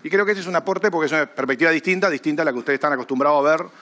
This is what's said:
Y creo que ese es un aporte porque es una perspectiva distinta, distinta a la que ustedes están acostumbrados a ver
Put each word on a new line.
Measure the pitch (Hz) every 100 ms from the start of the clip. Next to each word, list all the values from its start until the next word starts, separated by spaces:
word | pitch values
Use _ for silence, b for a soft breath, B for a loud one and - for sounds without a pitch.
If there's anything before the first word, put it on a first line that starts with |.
Y | 156
creo | 196 208
que |
ese | 196
es | 180
un | 170
aporte | 190 185 214
porque | 170 151
es |
una | 156 143
perspectiva | - 131 123 165
distinta, | 160 185 185 190
distinta | 143 156 147
a | 156
la |
que | 123
ustedes | 139 135
están | 151
acostumbrados | 131 117 131 143 147 143
a | 160
ver | - B